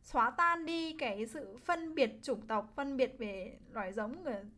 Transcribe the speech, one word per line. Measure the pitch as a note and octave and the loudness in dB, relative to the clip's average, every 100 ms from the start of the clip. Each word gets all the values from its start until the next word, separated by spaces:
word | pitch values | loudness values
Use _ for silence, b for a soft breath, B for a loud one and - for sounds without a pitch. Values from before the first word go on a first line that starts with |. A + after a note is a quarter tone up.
xóa | - C4+ A3+ | -2 4 4
tan | D4 E4+ E4+ D#4+ | 6 4 4 0
đi | E4 D#4+ D#4 | -2 -2 -2
cái | B3+ G3+ A3+ | -2 -2 -4
sự | D#4 G3 A3 - | -6 -10 -10 -2
phân | E4+ E4 D#4 | 0 0 2
biệt | B3 - | 2 2
chủng | - A3+ - | -4 -4 0
tộc, | A3 G#3+ - | -2 -2 -4
phân | C#4 C4+ | -2 2
biệt | A#3+ - | 2 0
về | G#3 F#3+ F#3 - - | -6 -6 -8 -12 -10
loài | A3 F#3+ | -6 -4
giống, | G3+ G#3+ D#4+ | -2 -4 -4
người, | E4 G3+ G#3 | -6 -6 -8